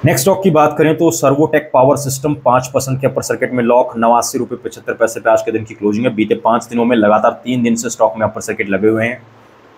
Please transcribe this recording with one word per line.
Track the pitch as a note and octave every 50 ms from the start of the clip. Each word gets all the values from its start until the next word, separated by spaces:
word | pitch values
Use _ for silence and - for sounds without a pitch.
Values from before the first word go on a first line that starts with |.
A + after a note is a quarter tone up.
| -
Next | D#3 F3 -
stock | - G3 F#3+ F#3+ F#3+
की | G3
बात | D3+ D#3 D3+ D3+ D3+ -
करें | D#3 D#3 D#3+
तो | D#3+ E3+ E3
सर्वोटेक | E3 - D3+ C3+ C#3 C#3 D#3 D3+ D#3 D3+ D3 - -
power | C3 B2+ C3+ C#3
system | B2+ C3+ C3+ C3 - - D3+ D3
पाँच | C#3 - B2+ B2 B2+ B2+ - -
परसेंट | B2+ B2+ C3+ C3 C3
के | C#3
upper | B2 - C3
circuit | B2 - A#2+ - B2+ A#2+
में | B2+ B2 A#2+
lock, | A#2 A#2+ B2 B2 - A#2
नवासी | A2+ A2+ A#2 A#2+ A#2+ A2+ - - B2+
रुपये | A#2+ G#2 B2 - - G#2+
पचहत्तर | - A#2 - -
पैसे | A2+ - A#2 - - A#2+
पे | - A2+
आज | A2 A2
के | - A#2+
दिन | A2 A2 A2
की | A2 A2
closing | - G#2 G#2 G#2 G#2+ B2
है। | B2+ G#2+
बीते | G#2 A2 G#2+ A#2
पाँच | G#2+ - A2+ A#2 A#2 A2+
दिनों | - A#2+ A#2+ A#2
में | A#2 B2+
लगातार | A2+ G#2 G#2 G#2+ G#2+ A2 A#2 A2+ - -
तीन | B2 B2+ B2
दिन | A#2 A#2 A2+
से | A2+ B2 A#2
stock | - - A2+ A2 A2
में | A2 A2
upper | G#2 G#2+ G#2+
circuit | - - G#2 - A2 G2
लगे | G2 F#2 G#2 A2
हुए | A2 A2 A2+
हैं, | A#2 B2+ B2+ - - _ - - - _ _ _ _ _